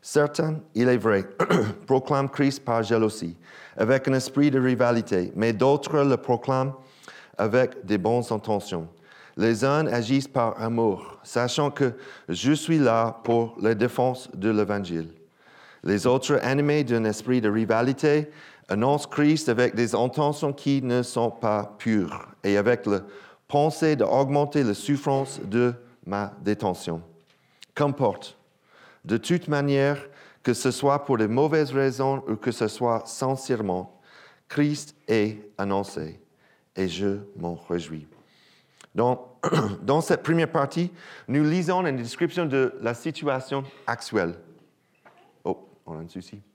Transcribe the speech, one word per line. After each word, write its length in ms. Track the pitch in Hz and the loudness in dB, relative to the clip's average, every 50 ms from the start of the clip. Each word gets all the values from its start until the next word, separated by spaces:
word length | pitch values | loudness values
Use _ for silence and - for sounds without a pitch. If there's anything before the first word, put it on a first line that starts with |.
| _ | _
Certains, 580 | - - 147 147 143 147 - 165 156 156 156 - - _ | 0 2 2 2 2 0 -2 -2 -2 -2 -6 -8 -8 _
il 140 | 110 120 123 | 2 4 4
est 100 | 123 120 | 4 4
vrai, 260 | 101 110 104 98 95 - - - - - 170 | 4 2 2 2 0 -2 -4 -4 0 2 2
<clears throat> 300 | 175 110 107 101 - - | 2 2 0 -4 -8 -2
proclament 420 | - 135 131 135 - 151 139 139 139 | 0 0 0 2 2 0 0 0 -2
Christ 340 | - - 147 139 135 - - | 0 0 0 0 0 -2 -4
par 200 | - 117 113 113 | -2 0 0 0
jalousie, 540 | 101 117 110 110 110 104 - - 85 85 - - - - - - - - | 2 2 2 2 2 0 -4 -10 -10 -10 -12 -20 -20 -20 -20 -20 -18 -2
avec 300 | - 110 110 135 131 131 | -2 2 4 4 2 2
un 60 | - 135 | 2 0
esprit 380 | 131 127 - - 147 143 147 | 0 0 -2 2 2 4 4
de 100 | 131 135 | 4 4
rivalité, 720 | 127 127 127 107 127 120 120 120 107 - 104 92 90 95 - | 4 2 4 4 4 4 4 2 0 0 0 0 0 -2 -2
mais 200 | 85 110 117 113 | 0 0 0 2
d'autres 480 | 101 123 135 139 147 143 - 151 151 139 | 4 4 4 4 2 0 -2 0 2 2
le 160 | 139 131 117 | 4 2 0
proclament 560 | - - 123 117 - - 135 131 135 143 135 - - - - - - - - - - - - - | 0 -2 -2 -2 0 -2 0 0 0 -2 -4 -10 -18 -20 -20 -20 -20 -20 -20 -20 -20 -20 -4 -2
avec 460 | 101 110 101 127 127 - - - - | -2 2 4 4 2 2 0 -10 -4
des 100 | 95 104 | -2 -2
bonnes 280 | 101 90 107 117 123 117 - | 0 2 2 2 2 0 -2
intentions. 560 | 117 107 - - 107 101 92 - 92 87 82 85 - _ _ - - - - - _ | -4 -4 -2 -2 -2 -2 -2 -4 -6 -6 -6 -8 -14 _ _ -20 -20 -20 -20 -16 _
Les 280 | - 95 113 117 107 113 | 0 2 2 2 2 2
uns 220 | 135 143 151 156 | 2 2 2 2
agissent 420 | 147 110 120 113 107 131 139 135 - | 0 0 -2 0 0 0 0 0 -2
par 320 | - 135 120 113 104 - | -2 0 0 0 -2 -4
amour, 580 | 110 113 117 113 113 110 95 90 - - - - - | -4 -4 0 0 2 0 0 -2 -6 -16 -20 -20 -20
sachant 480 | - - 120 120 120 - - 147 143 | -6 -2 -2 -2 0 0 0 0 -2
que 240 | 143 - 143 127 120 - - - - - - - | 0 0 -2 -2 -2 -4 -16 -20 -20 -20 -10 -8
je 240 | 87 85 104 131 151 | -8 -2 2 0 0
suis 260 | 147 - - 165 156 | 0 2 0 2 4
là 400 | 143 120 113 113 113 113 113 - - | 4 4 4 4 2 0 -2 -6 -2
pour 320 | - 117 117 117 113 - - | 2 2 2 2 0 -4 0
la 140 | - 110 117 | 0 0 2
défense 540 | 104 113 123 - - 123 127 127 123 - - - | 2 2 0 2 0 0 0 0 -4 -10 -16 -12
de 160 | 92 95 110 | -2 0 2
l'Évangile. 580 | 110 104 107 95 104 101 98 87 87 82 80 80 - - - _ _ _ _ - - - - - - _ - | 2 2 2 0 0 -4 -4 -4 -4 -6 -6 -8 -12 -20 -20 _ _ _ _ -20 -20 -20 -20 -20 -20 _ -2
Les 240 | - 101 101 90 | 0 0 2 4
autres, 320 | 123 123 131 123 - 151 123 - | 4 2 2 2 2 0 2 2
animés 420 | 120 135 143 147 147 147 151 147 | 2 0 2 2 2 2 2 2
d'un 200 | 120 120 117 110 | 2 0 2 2
esprit 360 | 107 104 - - - 127 127 | 0 -2 -2 -2 0 0 2
de 80 | 107 107 | 2 2
rivalité, 840 | 104 110 113 101 113 113 120 131 139 139 - 156 147 151 151 151 - - - - - - _ - | 2 2 2 2 2 2 2 2 0 2 2 2 2 2 0 -4 -10 -20 -20 -20 -20 -20 _ -4
annoncent 400 | 98 101 113 131 143 147 147 - | -2 0 2 2 2 0 -2 -6
Christ 400 | - - 147 147 160 156 - - | -2 2 4 4 4 4 2 0
avec 260 | 117 110 123 123 - | 2 2 2 2 2
des 200 | 107 120 113 110 | 0 -2 0 2
intentions 580 | 107 120 127 123 151 151 143 147 147 - 143 139 | 0 0 0 0 0 0 0 0 0 -4 -4 -4
qui 300 | 139 - 143 139 139 135 | -2 -2 0 0 0 0
ne 200 | 127 120 123 123 | 0 0 0 0
sont 280 | 123 - 123 117 117 | -2 -2 0 0 0
pas 440 | - - - 110 104 104 104 104 - - | -2 -2 -2 0 0 0 -2 -6 -12 -6
pures 500 | - 113 110 107 92 78 - - - - - _ - | -2 0 2 2 0 -2 -6 -12 -14 -16 -20 _ 0
et 120 | 98 101 | 2 2
avec 300 | 101 101 113 123 117 - | 4 4 2 2 2 0
la 140 | 107 101 95 95 - - - - - - _ _ _ | -2 -2 -2 -2 -8 -18 -20 -20 -20 -20 _ _ _
pensée 480 | - 143 147 160 156 - 165 156 151 | 0 2 2 2 0 0 2 2 2
d'augmenter 680 | 135 107 - - 131 139 135 143 147 147 143 - 147 135 | 2 2 2 4 2 2 2 2 0 0 2 0 0 2
la 120 | 113 101 | 2 0
souffrance 680 | - - - 147 139 143 147 139 135 135 135 - - - | -2 -2 -2 -2 0 0 0 0 0 -2 -4 -8 -12 -10
de 300 | 98 98 120 123 123 120 120 - - - _ - | -2 0 2 2 2 0 -2 -14 -20 -20 _ -10
ma 260 | 85 98 101 104 98 - - - | -6 -4 -4 -4 -4 -8 -6 -2
détention. 600 | 101 107 104 110 98 90 - - 87 82 82 85 - - _ _ _ _ _ _ _ _ _ - _ _ | -2 -2 0 0 -2 -2 -2 -6 -6 -8 -8 -8 -14 -20 _ _ _ _ _ _ _ _ _ -20 _ _
Qu'importe, 640 | - 147 143 135 - 135 107 95 - - - - _ _ _ _ _ _ _ _ - - - - _ _ | -2 -2 -2 0 0 0 0 0 -2 -10 -18 -20 _ _ _ _ _ _ _ _ -20 -20 -20 -20 _ _
de 120 | - 107 | -2 -2
toute 320 | 117 - - 170 175 175 - | -2 0 0 0 0 0 0
manière, 600 | 147 143 143 143 139 139 139 143 147 143 - - - - - - - _ _ | -2 0 2 2 2 4 4 2 2 -2 -6 -16 -20 -20 -20 -20 -20 _ _
que 120 | - 120 | -2 -2
ce 160 | - - 131 | 0 0 -2
soit 340 | 120 - - 139 139 143 139 | -2 2 2 2 2 2 2
pour 140 | - 135 113 | 0 0 2
de 80 | 110 | 2
mauvaises 460 | 104 110 127 147 156 151 160 151 139 131 | 2 2 2 2 2 2 2 0 0 0
raisons 500 | 135 135 135 123 120 135 135 139 135 - - | 0 0 0 0 0 -2 -2 -2 -2 -4 -6
ou 80 | 107 | -6
que 160 | 107 - 131 110 | -4 -4 -4 -2
ce 160 | - 120 107 | -2 -2 -2
soit 340 | - - 123 120 117 113 - | -2 -2 -2 0 0 0 -4
sincèrement, 920 | - - - 139 131 135 131 - - 131 110 110 98 90 92 92 92 - _ _ - - - - - - _ _ _ | -8 -8 -4 -2 -2 -2 -4 -2 -4 -4 -2 -2 -2 -2 -4 -4 -8 -16 _ _ -20 -20 -20 -20 -20 -20 _ _ _
Christ 460 | - 147 147 147 147 143 - - - _ _ - | -2 0 0 0 0 -4 -8 -16 -20 _ _ 0
est 300 | 110 113 104 107 107 107 - - _ - | 0 2 2 0 -2 -8 -16 -18 _ -6
annoncé 640 | 98 98 98 98 101 98 - - 78 78 78 - _ _ _ _ _ _ _ _ _ _ _ | -4 -2 -2 -2 -2 -4 -8 -10 -10 -10 -12 -16 _ _ _ _ _ _ _ _ _ _ _
et 120 | - 95 92 | -4 -4 -4
je 300 | 82 87 101 101 98 101 101 - - | -2 -2 -2 -2 -2 -4 -8 -14 -14
m'en 180 | - 85 87 85 | -10 -8 -8 -8
réjouis. 520 | 80 - - 87 87 82 78 80 78 73 - - - _ _ _ _ _ _ _ _ _ _ _ _ - _ _ | -8 -8 -6 -6 -6 -4 -6 -12 -14 -14 -16 -20 -20 _ _ _ _ _ _ _ _ _ _ _ _ -20 _ _
Donc, 260 | 87 113 123 127 - - - - _ - | 0 0 0 0 -2 -6 -20 -14 _ -4
<clears throat> 400 | - - 156 127 104 98 - - | 0 0 0 0 0 -4 -6 -2
dans 180 | - 139 160 | 0 0 0
cette 220 | 160 - 170 - - | 2 2 0 0 2
première 280 | 147 165 170 165 - | 0 2 2 2 0
partie, 400 | - 165 139 135 - 165 175 180 - - - - - - - - | 0 -2 -2 0 -2 -4 -4 -4 -6 -12 -20 -20 -20 -20 -8 -2
nous 160 | 123 143 151 | 0 2 2
lisons 400 | 151 160 185 175 156 185 180 185 | 2 2 0 0 0 0 0 0
une 100 | 165 135 | -2 -2
description 500 | 127 117 120 - - 175 175 - 180 175 | -4 -6 -8 -4 -4 -4 -2 -2 -2 -2
de 280 | 151 131 139 131 123 - - | 0 2 2 2 0 -2 -4
la 140 | - 113 120 | -4 -4 -4
situation 720 | 117 - 165 151 - 156 147 135 131 131 - 139 139 131 131 - - - | -4 -6 -8 -8 -4 -2 -2 -2 -2 -4 -4 -6 -6 -6 -8 -16 -12 -6
actuelle. 480 | - 117 113 - - - 107 90 85 85 - - - - - _ _ _ _ _ _ _ _ _ - _ _ _ _ _ _ _ | -6 -6 -6 -6 -2 0 0 0 0 -4 -8 -14 -20 -20 -20 _ _ _ _ _ _ _ _ _ -20 _ _ _ _ _ _ _
Oh, 240 | - 92 - - - - _ _ | -6 -6 -6 -8 -20 -20 _ _
on 120 | - 82 78 | -16 -14 -14
a 40 | 82 | -14
un 60 | 85 | -14
souci. 320 | - 92 87 - - 104 101 _ _ | -14 -16 -16 -16 -20 -20 -20 _ _